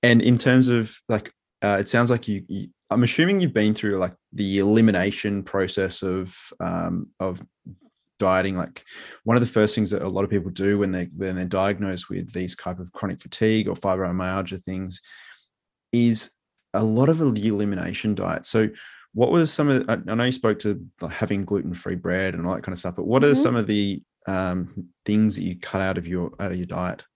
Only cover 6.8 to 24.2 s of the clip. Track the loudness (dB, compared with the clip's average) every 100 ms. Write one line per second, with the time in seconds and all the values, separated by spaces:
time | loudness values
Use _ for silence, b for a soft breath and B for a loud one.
6.8 | -4 -6 -8 _ -6 -6 -14 _ -20 -20
7.8 | _ _ _ _ 2 2 2 -2 -6 -10
8.8 | -20 B B B 2 2 2 2 2 2
9.8 | 0 -2 -4 -2 0 -2 -2 -2 0 2
10.8 | 0 -2 -6 -6 -4 -4 -2 0 0 0
11.8 | -4 -6 -8 -8 -6 -6 -6 -8 -8 -10
12.8 | -12 -8 -8 -8 -10 0 2 2 0 -2
13.8 | -2 0 -2 -2 -2 -4 -4 -8 -8 -8
14.8 | -8 -10 B B B B B _ _ _
15.8 | _ 2 2 2 -2 _ _ _ _ 0
16.8 | 2 4 4 4 2 0 0 0 -2 -4
17.8 | -6 -4 -2 -2 -2 -4 0 2 2 B
18.8 | B B B 0 2 4 2 2 2 2
19.8 | 2 -2 -2 -2 0 0 0 0 -2 -4
20.8 | -8 _ -10 -4 -2 -2 -2 -2 -2 -8
21.8 | -6 -6 -2 -2 -2 -4 -4 -4 -4 -4
22.8 | -4 -6 2 4 6 6 4 2 0 0
23.8 | 0 -4 _ _